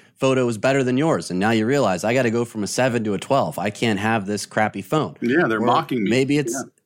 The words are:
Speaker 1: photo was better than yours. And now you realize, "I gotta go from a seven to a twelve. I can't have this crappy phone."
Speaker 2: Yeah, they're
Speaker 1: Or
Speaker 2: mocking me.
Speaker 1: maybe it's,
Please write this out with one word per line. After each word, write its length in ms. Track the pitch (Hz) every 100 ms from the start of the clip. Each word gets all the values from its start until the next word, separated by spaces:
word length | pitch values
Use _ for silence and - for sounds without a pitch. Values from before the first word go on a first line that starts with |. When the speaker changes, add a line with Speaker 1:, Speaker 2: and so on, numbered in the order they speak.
| - _
Speaker 1:
photo 300 | 135 131 123
was 120 | 110
better 240 | 123 135
than 160 | 127 127
yours. 320 | 160 117 82
And 100 | 90
now 100 | 104
you 140 | 113 110
realize, 400 | 139 113 90 104
"I 80 |
gotta 180 | 127 120
go 140 | 117 117
from 180 | 110
a 40 | 98
seven 360 | - 131 120
to 100 | 110 95
a 20 |
twelve. 400 | - 135 95 78
I 100 | 95
can't 300 | - 117 101
have 260 | 110 113 98
this 200 | 104 -
crappy 360 | - 107 101
phone." 340 | - 156 107 -
Speaker 2:
Yeah, 240 | 117 151 151
they're 100 | 110
Speaker 1:
Or 40 | 120
Speaker 2:
mocking 380 | 135 156 127 101
me. 40 |
Speaker 1:
maybe 280 | 117 131 147
it's, 160 | 143 135 120 _